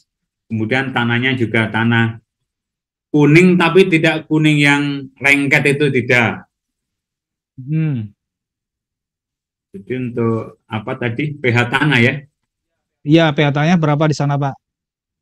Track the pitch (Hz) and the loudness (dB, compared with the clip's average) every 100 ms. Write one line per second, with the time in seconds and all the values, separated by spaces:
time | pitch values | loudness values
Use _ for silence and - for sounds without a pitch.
0 | _ _ _ _ - 110 110 131 135 127 | _ _ _ _ -10 -6 -2 -4 -4 -4
1 | 120 120 131 120 107 117 107 110 117 117 | -2 -2 -2 -2 -2 -2 -2 -2 0 2
2 | 113 113 _ _ _ _ _ _ _ _ | 0 -4 _ _ _ _ _ _ _ _
3 | _ 151 147 165 180 175 165 180 185 160 | _ 0 4 6 6 4 2 2 2 2
4 | 160 156 - 156 151 147 143 143 143 139 | 0 -2 -2 0 2 2 2 2 -2 -6
5 | 135 - 139 143 139 147 139 139 147 127 | -12 -4 0 0 0 0 0 0 0 0
6 | 123 123 107 95 - _ _ _ _ _ | 0 2 0 -4 -12 _ _ _ _ _
7 | _ _ _ _ _ - 131 160 156 120 | _ _ _ _ _ -16 -6 -4 -2 -4
8 | 104 _ _ _ _ _ _ _ _ _ | -8 _ _ _ _ _ _ _ _ _
9 | _ _ _ _ _ _ _ 98 101 127 | _ _ _ _ _ _ _ -18 -10 -8
10 | 123 120 113 113 104 - - 110 127 131 | -6 -4 -2 -2 -6 -16 -10 -10 -8 -6
11 | 120 117 151 147 127 117 120 135 151 123 | -6 -4 -6 -4 0 2 2 0 2 2
12 | 120 151 - _ _ _ _ _ _ _ | 2 0 -10 _ _ _ _ _ _ _
13 | 147 165 160 143 143 143 160 180 151 147 | 2 4 4 2 0 0 2 2 2 0
14 | 156 - 143 143 139 - _ _ _ _ | 0 0 -2 -2 -4 -8 _ _ _ _
15 | _ _ | _ _